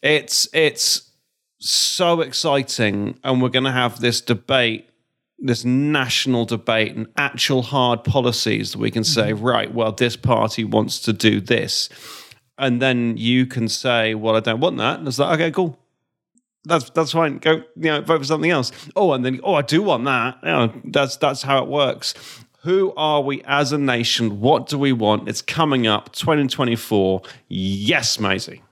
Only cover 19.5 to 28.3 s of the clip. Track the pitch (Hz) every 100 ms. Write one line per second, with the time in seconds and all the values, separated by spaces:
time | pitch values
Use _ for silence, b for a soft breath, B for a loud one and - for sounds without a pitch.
19.5 | 165 139 156 208 131 131 127 120 - 156
20.5 | 160 113 123 - 147 135 - 147 135 135
21.5 | 139 123 143 135 - - - B B B
22.5 | _ 160 185 190 - 156 147 135 135 -
23.5 | 139 139 147 139 120 117 - 113 101 117
24.5 | 147 - 147 139 123 107 104 104 104 -
25.5 | - 160 131 113 104 - - - 151 139
26.5 | - 127 113 - 107 95 95 B B B
27.5 | 95 95 98 104 156 113 - 101